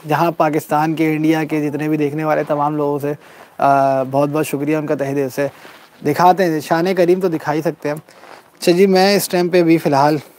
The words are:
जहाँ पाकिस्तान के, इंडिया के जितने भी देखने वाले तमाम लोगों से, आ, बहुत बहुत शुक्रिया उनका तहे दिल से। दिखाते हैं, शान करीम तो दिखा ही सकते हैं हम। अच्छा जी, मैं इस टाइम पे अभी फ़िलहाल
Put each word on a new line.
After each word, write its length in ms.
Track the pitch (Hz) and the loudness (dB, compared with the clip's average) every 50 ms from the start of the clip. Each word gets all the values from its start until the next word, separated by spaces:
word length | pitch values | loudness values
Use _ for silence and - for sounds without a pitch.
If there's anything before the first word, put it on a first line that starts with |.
| - 151 | -4 -2
जहाँ 240 | 151 143 165 170 151 | 0 2 2 2 2
पाकिस्तान 600 | - 165 156 147 156 - - 156 147 156 160 160 | 0 0 0 0 -2 -4 -2 -2 0 0 0 0
के, 180 | 147 160 156 156 | 0 0 0 0
इंडिया 300 | 151 156 156 160 156 156 | 0 2 0 2 0 0
के 160 | 151 156 156 | -2 -2 -2
जितने 280 | 147 147 139 147 156 151 | -2 -2 -4 -4 -4 -2
भी 80 | 156 151 | -2 0
देखने 280 | 151 143 143 156 156 | -2 -2 -2 -4 -2
वाले 180 | 156 151 147 151 | -2 0 -2 0
तमाम 320 | - 156 147 143 147 151 151 | -2 -2 -2 -2 -2 -2 -2
लोगों 220 | 147 143 143 143 | -2 -2 -2 -2
से, 160 | 135 147 147 - - - - - - - - - | -4 -6 -6 -6 -10 -20 -20 -20 -20 -20 -8 -2
आ, 440 | - 139 139 139 135 135 135 135 131 | 0 2 2 4 2 2 0 0 -2
बहुत 260 | 127 131 139 143 143 | -2 0 -2 0 0
बहुत 160 | 143 156 156 | -2 -4 -4
शुक्रिया 340 | - - 139 143 143 156 156 | -4 -4 -6 -2 -2 -2 -2
उनका 160 | 151 147 151 | -2 -4 -4
तहे 180 | 135 139 139 139 | -4 -4 -4 -4
दिल 160 | 143 139 131 | -4 -4 -4
से। 200 | - - 143 139 - - - - - - - _ _ - - | -4 -4 -6 -6 -6 -12 -20 -20 -20 -20 -20 _ _ -8 -4
दिखाते 400 | - 147 - 170 180 180 175 190 | -4 0 2 4 4 4 4 2
हैं, 160 | 170 160 156 | 0 0 -2
शान 320 | - - 170 165 170 185 196 | -2 -2 -2 0 0 0 0
करीम 280 | 180 180 170 180 185 | 2 2 2 2 2
तो 80 | 185 185 | 2 -2
दिखा 220 | 160 156 - 156 | -2 -4 -4 -4
ही 100 | 147 156 | -4 -2
सकते 280 | 151 170 151 - - 147 | -2 -4 -6 -4 -6 -6
हैं 60 | 147 | -6
हम। 60 | 156 - - - - - - - - - _ _ | -6 -10 -18 -20 -20 -20 -20 -20 -20 -20 _ _
अच्छा 180 | _ - - | _ 0 0
जी, 160 | 175 175 196 196 | 2 4 4 4
मैं 280 | 190 185 185 196 202 | 4 4 4 4 2
इस 160 | 190 - - | 0 -2 -2
टाइम 180 | - 180 180 180 | -2 -2 -2 0
पे 100 | 170 180 | 2 2
अभी 160 | 170 165 165 160 | 4 4 2 2
फ़िलहाल 420 | - 165 147 135 139 147 156 147 - - - | 2 2 2 4 4 4 2 0 -4 -10 -20